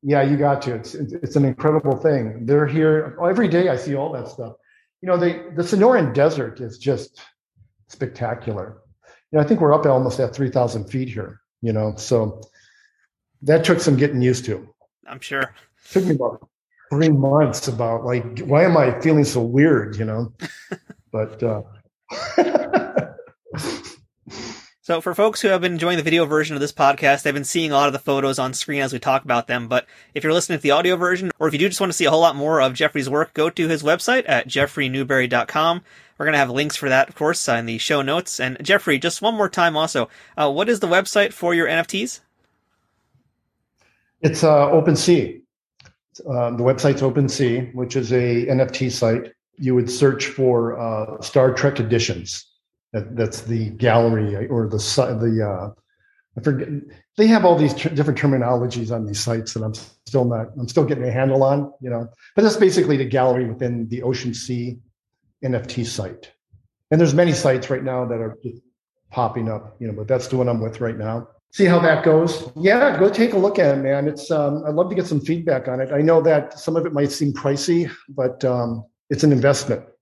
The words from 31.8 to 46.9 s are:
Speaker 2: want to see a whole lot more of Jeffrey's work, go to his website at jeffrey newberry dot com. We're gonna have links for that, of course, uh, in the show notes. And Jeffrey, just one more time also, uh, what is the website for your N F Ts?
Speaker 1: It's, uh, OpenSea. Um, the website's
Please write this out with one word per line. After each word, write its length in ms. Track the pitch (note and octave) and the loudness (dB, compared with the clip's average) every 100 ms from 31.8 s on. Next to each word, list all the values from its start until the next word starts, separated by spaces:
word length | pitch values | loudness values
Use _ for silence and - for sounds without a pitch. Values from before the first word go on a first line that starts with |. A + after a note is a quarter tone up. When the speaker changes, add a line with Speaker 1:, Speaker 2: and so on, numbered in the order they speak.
Speaker 2:
want 100 | F#3+ | -4
to 60 | E3 | 0
see 80 | D#3 | 2
a 40 | |
whole 120 | D#3+ | 4
lot 160 | E3 C#3+ | 4 2
more 240 | D3 D#3+ | 0 2
of 120 | C3 | 2
Jeffrey's 360 | B2+ D3+ D3 C3+ | 2 -2 -2 -2
work, 240 | C#3+ D#3 | -2 -2
go 160 | - D#3+ | -2 -2
to 180 | - E3 | 0 -2
his 160 | D#3+ | 0
website 400 | D3+ D3+ - B3 - | 0 0 0 -2 2
at 180 | C3 C3 | -2 0
jeffrey 400 | C#3 C#3+ - C3+ | -2 -2 -2 -4
newberry 400 | C3 C3 C3+ B2+ | -4 -2 0 0
dot 220 | B2 A#2 | -2 -2
com. 320 | D#3 D#3+ F3 _ - _ _ | 0 0 -2 _ -20 _ _
We're 60 | |
gonna 140 | D3+ D3 | 0 2
have 120 | C3 | 0
links 280 | B2 D3+ - | 0 -4 -4
for 100 | C#3 | 0
that, 220 | C3 C3+ | 2 2
of 60 | - | 0
course, 340 | D#3 E3+ - | -2 -2 -2
uh, 60 | A#2 | -2
in 100 | A#2 | -2
the 140 | A2+ | -6
show 220 | - D3 | -2 -2
notes. 380 | C3+ E3 F3+ - | 0 -4 -4 -6
And 240 | C3 C3 | -6 -6
Jeffrey, 340 | D3 G3+ - C#3 | 0 0 2 0
just 240 | E3+ - | 0 -2
one 140 | G#3+ A3+ | -2 0
more 140 | F#3+ | -2
time 260 | - E3+ D#3 | 2 0 0
also, 320 | D#3+ C#3 A#2 - - - | -2 -2 -4 -8 -18 -2
uh, 120 | D3+ | -2
what 200 | C#3+ G#3+ | 0 0
is 100 | A3+ | 0
the 80 | F#3+ | 2
website 460 | F3 G3 G#3 G3+ | 0 2 0 0
for 200 | - F3 | -2 -2
your 140 | E3+ D#3+ | 0 0
N 120 | E3 | 0
F 80 | D#3+ | -2
Ts? 340 | G3 A#3+ - _ _ _ _ _ _ _ _ _ _ _ _ _ _ _ _ _ _ _ _ | -6 -6 -10 _ _ _ _ _ _ _ _ _ _ _ _ _ _ _ _ _ _ _ _
Speaker 1:
It's, 200 | D#3 - | -4 2
uh, 280 | D#3+ D3 C#3+ | 4 6 6
OpenSea. 720 | D#3+ D#3+ D3 - E3+ F#2+ - _ _ _ _ - _ _ - E3 | 4 4 2 4 2 2 -10 _ _ _ _ -20 _ _ -20 -6
Um, 300 | B2 A#2+ A#2+ | -2 -2 0
the 80 | |
website's 380 | B2 B2+ D3 | 2 4 2